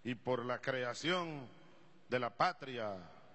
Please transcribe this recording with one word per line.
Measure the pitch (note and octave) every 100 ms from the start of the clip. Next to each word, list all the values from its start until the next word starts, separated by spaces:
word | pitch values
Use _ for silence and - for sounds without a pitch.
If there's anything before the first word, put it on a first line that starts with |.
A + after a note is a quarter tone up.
y | A2+
por | B2 B2+ B2 A#2+
la | B2
creación | C#3 C3 B2 A#2+ D3+ F3+ E3 D3 B2 - - - - - -
de | B2+
la | A#2+
patria | - F3+ - C3 A#2+ G#2+ F#2 E2+ - -